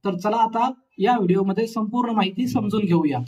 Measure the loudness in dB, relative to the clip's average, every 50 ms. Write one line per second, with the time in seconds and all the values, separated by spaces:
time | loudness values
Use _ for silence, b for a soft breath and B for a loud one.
0 | _ -4 -4 -2 -2 -2 2 2 0 2 2 0 0 0 -2 _ _ _ _ 0
1 | 2 2 2 2 4 2 2 2 2 0 0 -2 -2 -2 -2 -4 -4 -2 -2 -2
2 | -2 0 0 0 0 -2 -2 -4 -4 -2 -2 -2 -2 0 -2 0 2 2 2 2
3 | 2 0 -2 -2 -2